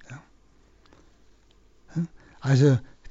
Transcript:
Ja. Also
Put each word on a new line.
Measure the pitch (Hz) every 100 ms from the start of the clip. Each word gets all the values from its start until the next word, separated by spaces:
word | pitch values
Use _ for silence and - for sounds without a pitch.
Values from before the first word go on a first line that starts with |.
| -
Ja. | 135 - _ _ _ _ _ _ _ _ _ _ _ _ _ _ _ - 165 170 - - -
Also | 131 135 143 131 - - -